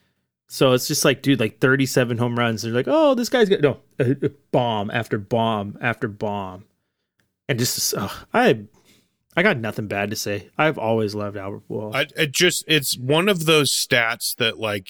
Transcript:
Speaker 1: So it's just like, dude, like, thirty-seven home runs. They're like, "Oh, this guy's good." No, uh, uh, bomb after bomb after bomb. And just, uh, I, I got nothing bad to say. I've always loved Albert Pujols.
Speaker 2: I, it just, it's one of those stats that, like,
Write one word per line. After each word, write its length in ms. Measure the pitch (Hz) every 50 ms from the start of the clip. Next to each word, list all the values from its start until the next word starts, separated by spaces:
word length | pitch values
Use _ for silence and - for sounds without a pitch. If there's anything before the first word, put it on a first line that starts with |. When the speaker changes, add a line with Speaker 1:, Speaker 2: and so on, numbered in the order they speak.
| _ _ _ _ _ _ _ _ _ _
Speaker 1:
So 240 | - - 151 135 127
it's 160 | 127 - -
just 160 | 151 - -
like, 160 | 160 131 -
dude, 180 | - 135 139 110
like, 180 | 117 110 - _
thirty-seven 580 | - 131 131 135 135 131 - 139 127 117 123
home 220 | 113 123 123 120 120
runs. 240 | 120 117 113 104 113
They're 100 | 117 113
like, 160 | 120 135 -
"Oh, 260 | 277 311 320 294 269
this 140 | 233 247 -
guy's 220 | - 254 233 190
good." 100 | 190 -
No, 200 | 147 143 117 - - _ _ -
uh, 140 | 127 117 143 139 -
uh, 60 | 139 - _ _ _
bomb 400 | - 143 123 120 113 107 101 107
after 280 | - 120 110 - - 110
bomb 580 | 101 - - 117 113 113 113 104 101 101 104 - -
after 260 | 123 113 - - 113
bomb. 560 | 101 104 - 107 101 101 98 92 92 92 104 _ _ _ _ _ _ _ _ _ _ _ _ _ _ _ _ -
And 80 | 143 113
just, 360 | 123 120 - - - - -
uh, 140 | - - 185 - - - - -
I, 280 | 214 247 233 143 110 101 - _ _ _ _ _ _ _ _ _ _ _ _ _
I 60 | - 175
got 160 | 214 190 127
nothing 300 | 110 110 104 - 110 101
bad 200 | 107 98 101 104
to 80 | 107
say. 320 | 107 - 107 101 101 - - _
I've 220 | - 151 156 151 -
always 360 | - 110 113 113 110 104 104
loved 220 | 104 101 104 101
Albert 320 | 104 95 98 104 110 - -
Pujols. 260 | 117 113 110 107 107
Speaker 2:
I, 120 | 127 151 - -
it 160 | - 143 143 135
just, 320 | - 175 180 160 - -
it's 300 | - 156 156 135 - -
one 320 | 131 123 127 147 156 175 208
of 160 | 208 175 156
those 280 | 156 165 156 143 131 -
stats 600 | - - - - 123 117 113 117 113 - - -
that, 220 | - 120 117 107 -
like, 300 | 107 110 104 104 92 -